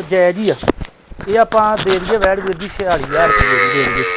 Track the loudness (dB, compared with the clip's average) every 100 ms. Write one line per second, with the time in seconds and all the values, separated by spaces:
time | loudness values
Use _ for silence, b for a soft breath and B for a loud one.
0 | -2 2 2 2 -2 -2 -2 -2 -4 -14
1 | -20 -16 -2 2 2 2 2 0 0 -2
2 | 0 0 2 0 -2 -6 -8 -6 -2 -2
3 | -2 2 2 4 2 2 2 0 0 -2
4 | -4